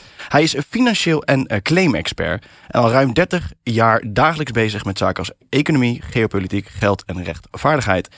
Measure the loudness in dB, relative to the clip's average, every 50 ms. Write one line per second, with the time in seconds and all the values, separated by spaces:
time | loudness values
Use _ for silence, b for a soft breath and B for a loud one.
0 | B B B B B B 2 2 2 2 0 -4 -6 -4 0 2 2 2 2 0
1 | 0 0 0 0 0 0 0 0 0 -2 -4 -4 -2 0 2 2 2 2 0 0
2 | -4 -6 -6 -4 -4 -4 -4 -6 B B B B B B 0 2 4 4 4 4
3 | 2 2 2 0 0 0 0 -4 -4 -6 -12 _ -6 -2 2 4 4 4 4 2
4 | 0 -2 0 2 2 2 2 -2 -6 -4 -2 0 0 0 -2 -4 -6 -6 -4 -2
5 | -2 -2 -2 -2 -6 -8 -10 _ _ -2 0 0 2 2 2 2 2 2 0 -4
6 | -6 -4 -2 0 0 0 -2 -2 -4 -2 -4 -6 -6 -6 -6 -2 0 0 0 0
7 | -4 -10 -10 -8 -8 -8 -8 -10 -12 -18 -8 -2 0 0 0 0 0 0 0 -2
8 | -2 -6 B